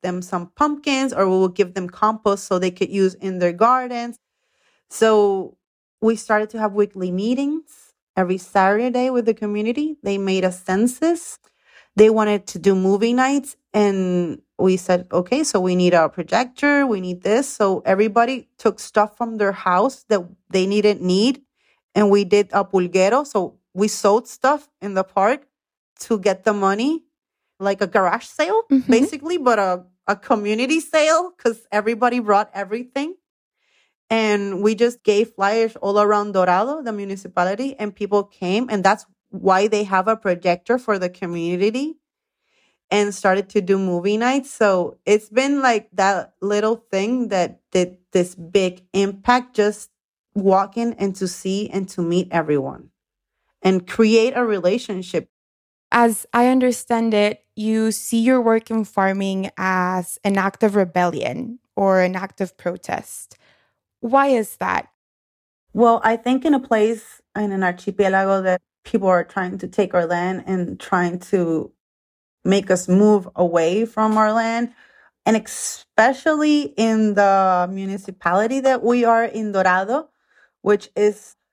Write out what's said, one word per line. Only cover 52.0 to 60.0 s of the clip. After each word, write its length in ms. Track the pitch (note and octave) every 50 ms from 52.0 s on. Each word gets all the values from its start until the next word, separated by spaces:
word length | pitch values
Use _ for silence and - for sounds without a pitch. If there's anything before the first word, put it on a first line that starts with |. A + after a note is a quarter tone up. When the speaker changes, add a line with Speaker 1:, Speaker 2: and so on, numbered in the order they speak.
Speaker 1:
meet 260 | E3+ E3+ F3 F#3 F3+ F#3
everyone 600 | E3 E3+ D#3 D#3 D3 C#3 C3+ C3+ C3+ - - _ _ _ _ _ _ _ _ _ _ _ _ _ _ _
and 260 | - F#3+ F#3+ F#3 F3+
create 460 | - - - A3+ G#3+ A3+ A3+ A3 B3+ B3+
a 80 | A#3+ B3
relationship. 840 | A3 G#3 F#3+ F3 F3+ G#3 B3 - - G3 F#3 F3+ - - E3 - _ _ _ _ _ _ _ _ _ _ _ _ -
Speaker 2:
As 340 | - A#3+ A#3 A#3 G#3+ - - -
I 160 | - A#3+ A#3+ B3+
understand 640 | C4 C4 B3+ B3 A#3 - - - A#3 A3+ A3+ A3+ G#3+
it, 300 | G#3 G#3 G#3 G#3+ - _ _ _
you 360 | A3 G#3+ A3 A3 A3 A3 A3
see 280 | G#3+ - - - A#3 A3+
your 200 | A3+ B3+ C4 B3+
work 300 | A3+ A3+ A3+ A3+ A3+ -
in 140 | A3+ A3 G#3
farming 640 | - - G3+ F#3+ G3 F#3+ G3 G3 F#3+ F#3+ F#3+ F#3+ - - -
as 600 | F#3 F#3+ F#3 F#3 F3+ F3+ F#3 F#3